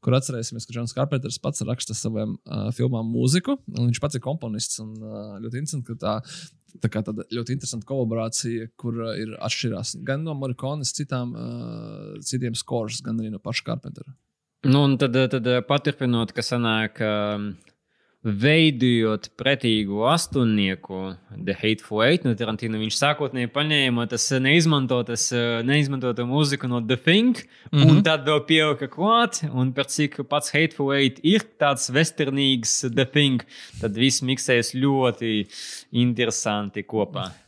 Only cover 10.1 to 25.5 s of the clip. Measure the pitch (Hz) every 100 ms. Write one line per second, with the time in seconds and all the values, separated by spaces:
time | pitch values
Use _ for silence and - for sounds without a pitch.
10.1 | 135 160 147 135 120 135 151 131 - 143
11.1 | 127 123 110 120 120 117 110 110 104 104
12.1 | 104 - 127 123 113 - 123 110 117 117
13.1 | 113 110 104 - 123 - 117 - - -
14.1 | 131 _ _ _ _ 135 135 143 131 139
15.1 | 123 131 135 117 123 123 143 151 - 127
16.1 | 117 113 - 117 123 117 110 110 - 110
17.1 | 104 104 104 104 90 _ _ _ _ _
18.1 | _ 113 101 131 160 160 131 127 120 110
19.1 | 107 - - 127 139 120 110 101 101 117
20.1 | 165 - 143 120 107 98 95 - 95 95
21.1 | 90 _ 101 95 98 107 107 - 107 117
22.1 | 175 139 107 113 107 117 110 110 - 143
23.1 | 147 143 131 120 143 151 151 131 120 117
24.1 | 120 - 131 131 160 160 147 131 127 120
25.1 | 117 - 120 120